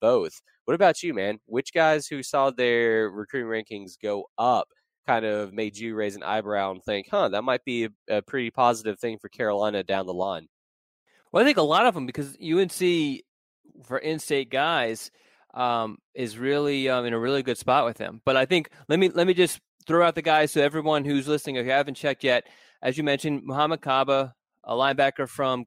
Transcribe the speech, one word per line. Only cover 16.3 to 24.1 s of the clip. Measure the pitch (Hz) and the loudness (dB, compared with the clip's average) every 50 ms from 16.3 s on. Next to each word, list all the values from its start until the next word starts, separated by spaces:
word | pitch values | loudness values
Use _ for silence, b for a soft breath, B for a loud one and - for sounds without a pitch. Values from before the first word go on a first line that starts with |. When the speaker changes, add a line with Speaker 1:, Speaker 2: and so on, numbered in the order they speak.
| 104 | -6
Speaker 2:
really, | 113 123 135 143 147 147 143 143 135 131 | -4 -2 0 0 0 0 0 0 0 0
um, | 131 127 123 120 | 0 0 0 0
in | 120 117 | -2 -2
a | 113 | -2
really | 117 127 139 139 | 0 0 0 0
good | 123 127 117 | 0 -2 -4
spot | - - - 127 147 127 | -2 0 2 2 4 2
with | 117 113 | 0 -2
them. | - 110 90 110 113 - | -6 -10 -10 -10 -4 0
But | 135 131 | 2 2
I | 131 131 | 2 4
think, | 131 185 170 151 - B B B B | 4 2 0 0 -2 B B B B
let | 151 180 | 2 4
me, | 190 180 | 4 4
let | - 170 175 | 4 2 2
me | 185 180 | 4 4
just | 175 180 - - - _ _ _ _ - | 4 2 2 0 -6 _ _ _ _ -4
throw | - 160 170 175 | 0 4 4 4
out | 170 160 | 4 2
the | 170 | 0
guys | 147 165 156 156 151 147 | 0 2 4 4 4 2
so | - 156 | 4 2
everyone | 143 143 151 156 147 156 151 147 139 | 2 2 2 0 0 2 0 2 2
who's | 143 143 139 131 147 | 0 0 0 0 0
listening, | 151 143 - 151 135 | -2 -2 -2 -4 -6
if | 127 120 | -4 0
you | 127 | 2
haven't | 135 143 143 147 127 | 2 2 2 0 -4
checked | - - 147 131 - | -4 -2 -2 -2 0
yet, | - 131 123 120 - b b b b b b b | 2 2 2 2 0 b b b b b b b
as | - 127 131 | -4 -4 -2
you | 156 151 | 0 0
mentioned, | 147 143 135 - 156 147 131 - | 0 0 0 0 -2 -4 -4 -4
Muhammad | 135 131 143 151 156 165 - | -6 -2 0 0 0 0 -4
Kaba, | - 143 131 135 135 135 | -2 0 0 2 2 2